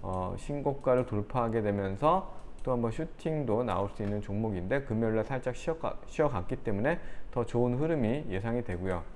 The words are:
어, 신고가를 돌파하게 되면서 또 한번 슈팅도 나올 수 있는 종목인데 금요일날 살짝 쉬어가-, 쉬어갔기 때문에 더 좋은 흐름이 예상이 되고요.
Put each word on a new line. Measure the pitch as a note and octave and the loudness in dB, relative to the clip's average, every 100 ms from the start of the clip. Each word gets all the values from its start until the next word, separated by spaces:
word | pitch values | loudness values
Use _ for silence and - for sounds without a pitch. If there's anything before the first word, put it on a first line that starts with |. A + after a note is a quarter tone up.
어, | F#2+ F#2 F#2 F#2 | -2 -2 -2 -4
신고가를 | - C#3+ C#3 C3+ - B2+ B2 | -4 -2 -2 0 4 4 4
돌파하게 | G#2 G2+ B2+ A#2 A2+ | 0 0 0 2 2
되면서 | G#2 G2+ G2 G2 D3 F#3 F#3+ - - - | 2 2 0 2 2 2 0 -8 -10 -6
또 | - | -2
한번 | B2 A#2 | 0 0
슈팅도 | A2 D#3+ - E3+ D#3 C3 G#2+ | -2 -6 -4 -2 0 2 2
나올 | B2 F2+ G2+ | 2 0 0
수 | - | -2
있는 | G2+ G#2 | -2 -2
종목인데 | G#2 G2+ A2 F#2+ F2+ C3+ | -2 -2 0 -2 0 0
금요일날 | C#3 A2 A2+ A2 G#2+ | 0 0 2 2 0
살짝 | C3+ B2+ B2 | -2 -2 -4
쉬어가-, | - D#3+ - - - | -4 -2 -2 -4 -8
쉬어갔기 | - D3+ A2+ F#2+ C3 | 0 2 2 -2 -2
때문에 | - G2+ B2+ F3 - - - | 0 2 2 0 -2 -4 -2
더 | B2+ A2+ | -2 0
좋은 | A#2+ B2 B2 | 2 4 2
흐름이 | D#3 D#3+ A2 C3+ - | 2 2 2 2 0
예상이 | F#2+ A2+ A#2+ | -2 0 -2
되고요. | A#2 F2+ F#2 F2+ D#2+ | -2 -2 0 -2 -4